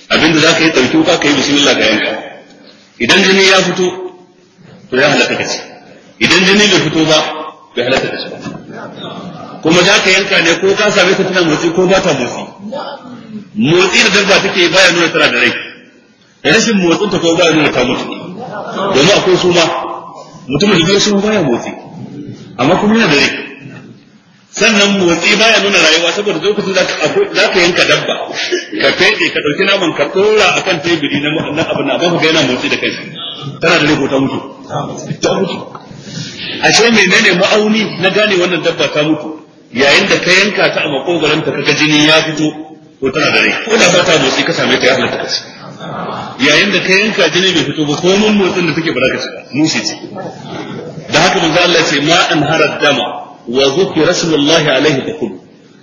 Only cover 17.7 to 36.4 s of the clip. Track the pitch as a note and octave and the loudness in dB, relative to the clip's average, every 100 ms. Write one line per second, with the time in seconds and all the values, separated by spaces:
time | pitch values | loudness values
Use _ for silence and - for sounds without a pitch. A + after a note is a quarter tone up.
17.7 | C3 B2 B2 - - - - - - - | 0 0 -2 -6 -10 -12 -14 -12 -12 -10
18.7 | - - F#3+ D#3+ G3+ F#3+ F3+ F3+ E3+ D#3+ | -6 0 2 4 4 4 2 4 2 2
19.7 | - - - - - - - - C#3+ G#3 | -2 -6 -10 -14 -18 -20 -20 -6 0 2
20.7 | F3 E3 G3+ G#3 G3 G#3 G#3+ C#3+ A2+ - | 2 4 2 2 0 2 0 0 -2 -4
21.7 | - - - - - - - - - C3+ | -12 -16 -16 -16 -14 -14 -16 -16 -2 0
22.7 | F#3 G#3 A3+ G3+ C#3+ - - - - C3 | 2 2 2 4 2 0 -2 -12 -16 -18
23.7 | B2 - - - - _ _ _ - A3 | -18 -20 -20 -20 -20 _ _ _ -2 0
24.7 | G#3 G3+ G3 F3 E3 - G3+ A3+ G#3 G3 | 2 2 2 2 2 2 2 2 2 2
25.7 | F#3+ D#3+ E3 E3+ F3+ G#3 E3 F#3 G3+ F#3 | 2 2 2 0 -2 -2 -2 -2 -2 -2
26.7 | F#3 - - D3+ F#3+ G3 D#3 F3 G3 F3 | -2 -2 -2 -2 0 -2 0 0 2 2
27.7 | E3+ D3+ D3 - - - - - - - | 2 2 0 0 -6 -6 -8 -4 -6 -6
28.7 | - C#3 - F#3+ F#3 D#3+ D#3 D3 D3 F#3+ | -2 0 2 0 2 -2 -2 -4 -2 0
29.7 | G3 E3+ D3 C#3+ F#3 G#3 G#3+ F#3 D#3 F#3+ | 0 -2 -2 -2 2 2 4 2 0 -2
30.7 | E3+ E3+ E3 C#3 C#3+ D3+ D#3 C#3 D3+ D#3+ | -2 0 -2 0 -2 -2 -4 -4 -4 -4
31.7 | D3+ C#3 B2 F3 E3+ D#3 D#3+ C3 B2 C#3 | -2 -2 0 0 2 2 2 0 -2 -2
32.7 | B2+ A#2+ - - - - - - - E3 | -2 -4 -6 -12 -12 -12 -12 -14 -4 0
33.7 | E3+ D3+ D3 C3+ C3+ C3+ C3 - - - | 2 2 2 0 0 0 -4 -10 -16 -10
34.7 | D3+ - - - - - F#3+ F#3 - - | -8 -8 -10 -10 -4 -2 0 -2 -6 -12
35.7 | - - - - - - - | -16 -18 -20 -16 -12 -12 -12